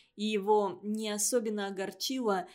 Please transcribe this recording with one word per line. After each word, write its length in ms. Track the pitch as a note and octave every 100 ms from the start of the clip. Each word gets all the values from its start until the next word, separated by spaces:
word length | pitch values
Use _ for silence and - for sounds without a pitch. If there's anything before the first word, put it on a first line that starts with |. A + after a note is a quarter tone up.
| _ -
и 80 | G#3+
его 560 | G#3+ G3 G#3+ G3+ F3+
не 260 | G3+ G#3+ A3
особенно 580 | G#3 - B3 A3 G#3 G3
огорчило, 840 | F#3+ F#3+ - - C4 A3+ F#3+ F3